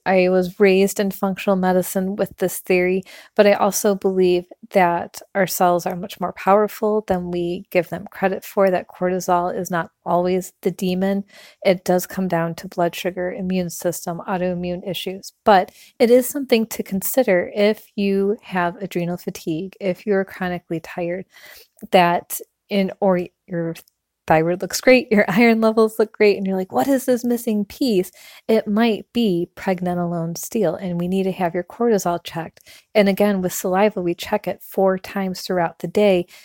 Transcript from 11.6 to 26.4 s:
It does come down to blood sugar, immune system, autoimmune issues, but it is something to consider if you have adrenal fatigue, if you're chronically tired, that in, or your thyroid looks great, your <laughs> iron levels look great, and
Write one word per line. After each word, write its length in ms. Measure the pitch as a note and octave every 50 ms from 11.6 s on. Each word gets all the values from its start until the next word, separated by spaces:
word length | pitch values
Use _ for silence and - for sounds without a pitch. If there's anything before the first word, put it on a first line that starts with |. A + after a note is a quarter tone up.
| -
It 200 | G3 F#3 F#3 -
does 240 | - F3+ F3+ F3+ -
come 180 | - - F#3+
down 300 | F#3 F3 E3 E3 E3 E3
to 100 | - -
blood 260 | F#3 - - F3 E3+ E3+
sugar, 360 | - - F#3 F#3 G3 F3+ F3+ F#3
immune 380 | - F#3+ F3+ F#3 F#3 F3+ E3+
system, 500 | - - - F3+ E3 - - F#3 E3+ E3+ -
autoimmune 580 | - G3 F3+ F3+ F3+ F3+ F3 F3+ F3+ F3+ F3 -
issues, 480 | G3 E3+ - - F#3+ F#3 F#3+ - - - _ -
but 260 | - G#3 F#3 F#3+ - - - - - _ -
it 100 | - A3
is 160 | A#3+ B3+ B3
something 400 | - - D4 C#4 B3+ C4 A3+ A3+
to 160 | G#3+ - - A3
consider 720 | - G3 F#3+ - - - C4+ B3+ A3+ F#3+ F3 - - -
if 320 | G#3+ G#3 G#3 A3 G#3+ - _ _
you 420 | - G3+ G3+ G3 G3 G3 G3 G#3 A#3+ -
have 320 | - - F#3 F3 F3 E3+ - G3
adrenal 340 | F3 - F3+ F3 E3+ F3
fatigue, 600 | F3 - - F#3 - - - D#3+ D#3 F#3+ F#3+ - -
if 240 | G3+ F#3+ F3+ - -
you're 200 | G#3+ G3+ F#3+ F#3+
chronically 560 | - - - F#3 F3+ F3+ E3+ - - E3+ D#3+
tired, 440 | - - - - F3 E3+ F3 F#3+ F#3 _ _ - - - - - - _ _ _ - - -
that 480 | F#3+ F3 F3 F3 F3+ - - - - - _ _ _ _ -
in, 220 | G#3 G3+ F#3+ F#3 - -
or 220 | G#3 G3 F#3 F3 F3 - _ _ _
your 300 | - F#3+ E3+ E3+ E3 D#3+ - - _ _ _ _ _ _ _ _
thyroid 360 | - D#3+ D#3+ D#3+ E3+ F3+ F#3+ F#3+
looks 180 | F3+ - -
great, 320 | - B3+ B3+ B3+ A#3 - A3
your 140 | G3 G3+
<laughs> 20 | -
iron 320 | F3+ G3+ A#3+ A#3 A3+ A3
levels 380 | A3 A3 A3 A#3 A3 A3 A3 -
look 120 | A3 A3
great, 280 | _ - G#3+ G#3 G3
and 80 | F#3+